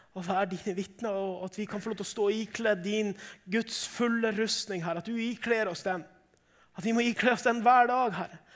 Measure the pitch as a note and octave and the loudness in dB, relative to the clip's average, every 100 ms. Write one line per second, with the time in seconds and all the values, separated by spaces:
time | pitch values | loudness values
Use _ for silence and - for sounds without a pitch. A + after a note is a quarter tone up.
0 | - F#3+ F3 F#3+ G3 F#3 G#3+ F3+ F#3+ - | -16 -8 -2 0 0 -2 -4 -4 -6 -6
1 | A#3 G3 G3 F3+ F#3 - G#3+ G#3 G#3+ G#3 | -4 -2 -4 -4 -8 -6 -6 -6 -6 -6
2 | G3 - G3+ A3 G#3+ - A3+ G3 F#3 G#3+ | -6 0 0 0 -2 -2 0 0 0 0
3 | G#3 G3 - - - A3+ A3+ - - - | 0 -4 -12 -18 -4 -2 -2 -4 -4 0
4 | A#3+ A#3 A3+ G#3 A3 - - F#3 E3+ E3+ | 0 2 0 0 0 -2 -2 -4 -2 -4
5 | F#3+ A#3 A3+ A#3+ A#3+ A3+ G3+ E3+ G3 F3+ | -4 -4 -4 -4 0 0 0 -2 -2 -4
6 | D3+ - _ _ _ _ _ - F#3+ A3+ | -6 -16 _ _ _ _ _ -4 0 4
7 | A#3 - B3 A#3 B3+ A#3 A3 B3 A#3+ B3 | 4 2 2 2 2 4 6 8 6 4
8 | B3 F3 F3+ E3 _ | 2 0 -6 -12 _